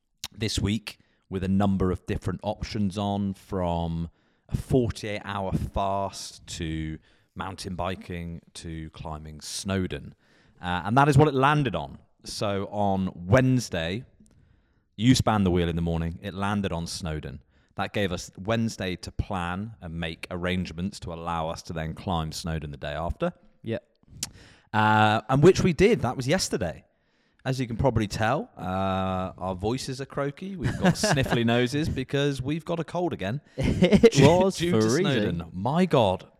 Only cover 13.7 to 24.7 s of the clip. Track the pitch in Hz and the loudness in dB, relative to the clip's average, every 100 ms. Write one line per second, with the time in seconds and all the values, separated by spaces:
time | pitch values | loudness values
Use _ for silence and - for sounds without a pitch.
13.7 | 90 82 101 - _ - _ _ _ _ | -4 -4 -6 -10 _ -20 _ _ _ _
14.7 | _ _ - 117 131 - 107 95 90 85 | _ _ 0 4 6 4 4 4 4 2
15.7 | 85 85 82 82 82 101 87 98 101 95 | 0 0 0 -2 -6 -10 -6 -2 -2 -2
16.7 | 85 85 - 82 78 69 67 - _ _ | -4 -6 -8 -6 -8 -8 -14 -18 _ _
17.7 | - 98 113 98 90 - - 95 117 113 | -10 -6 -2 -2 -2 -8 -12 -4 -2 -2
18.7 | - 95 87 - - - 98 87 90 107 | -4 -6 -6 -10 -8 -6 -4 -4 -6 -8
19.7 | 107 87 82 85 82 - 90 87 92 87 | -12 -12 -6 -6 -8 -10 -6 -2 -2 -2
20.7 | 82 92 - - 82 85 82 80 82 - | -4 -6 -8 -12 -10 -6 -4 -4 -6 -8
21.7 | 82 80 80 - 87 80 76 85 80 73 | -8 -6 -6 -2 -2 -2 -6 -6 -6 -6
22.7 | 69 73 73 85 - 175 - _ _ - | -10 -8 -6 -6 -4 -6 -6 _ _ -8
23.7 | 113 - _ _ - - - - - _ | -8 -8 _ _ -14 -14 -14 -20 -20 _